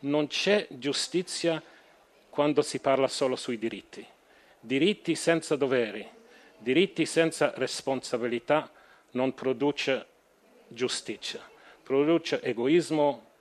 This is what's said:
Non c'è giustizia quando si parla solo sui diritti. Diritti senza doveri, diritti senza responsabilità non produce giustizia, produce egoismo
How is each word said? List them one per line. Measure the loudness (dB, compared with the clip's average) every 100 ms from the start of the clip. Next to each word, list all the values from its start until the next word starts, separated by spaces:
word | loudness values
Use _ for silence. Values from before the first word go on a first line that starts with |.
Non | 0 0 0
c'è | -2 2 2 0
giustizia | -6 -4 -2 -2 -2 -4 -2 -2 -2 -6 -20 -20 _ _ _ _
quando | 0 2 4
si | 0 0
parla | 2 4 2
solo | 0 -2 -2
sui | -4 -4
diritti. | -4 -6 -14 -18 -18 -20 _ -20 _ _
Diritti | -4 2 2 0 -2
senza | -2 2 2 2 0
doveri, | 2 2 0 -4 -14 -20 -20 -20 -20 -12
diritti | 0 2 2 0 -2
senza | 2 2 2 -2 0
responsabilità | -6 -4 -4 -4 -2 -4 -2 -4 2 0 0 -16 -20 -20 _
non | -2 -2
produce | -2 -4 0 0 0 -2 -2 -4 _ _ _ _ _ -20
giustizia, | -4 -2 -2 -8 -10 -8 -12 -14 -20 -20 -20
produce | -2 2 4 2 2 -2
egoismo | -2 -2 4 4 4 2 2 0 -8 _